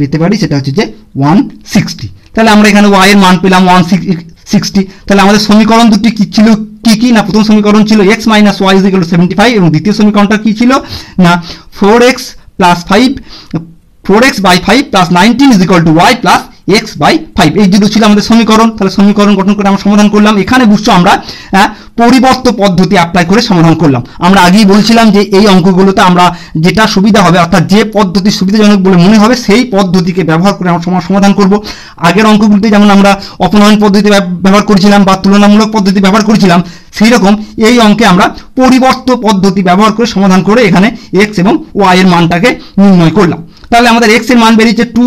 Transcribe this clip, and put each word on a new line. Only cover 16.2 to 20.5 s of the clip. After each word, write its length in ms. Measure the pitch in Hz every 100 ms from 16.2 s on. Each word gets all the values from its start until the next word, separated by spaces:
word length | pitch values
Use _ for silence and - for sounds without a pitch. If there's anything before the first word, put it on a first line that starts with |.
plus 180 | 254 - - - - 208
x 20 | 220 -
by 100 | 180 320 - -
five। 160 | 160 170
এই 60 | 202
দুটো 140 | 196 208
ছিল 80 | 214 220
আমাদের 160 | 208 202
সমীকরণ। 380 | 226 214 220 226 220
তাহলে 160 | 190 190
সমীকরণ 360 | 202 208 202 196
গঠন 140 | 190 208
করে 100 | 202
আমরা 100 | 196 202
সমাধান 220 | 208 208
করলাম। 200 | 208 208 208
এখানে 200 | 190